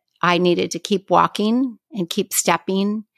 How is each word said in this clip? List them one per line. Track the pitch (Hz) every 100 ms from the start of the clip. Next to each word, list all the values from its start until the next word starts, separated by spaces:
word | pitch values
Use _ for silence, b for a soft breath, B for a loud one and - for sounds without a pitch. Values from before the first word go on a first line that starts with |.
| _ _
I | 175 175
needed | 175 175 180
to | 170
keep | - 190 -
walking | 170 170 - 214 240 262 214 _
and | 226 170
keep | - 185
stepping | - - 170 - 190 196 214 -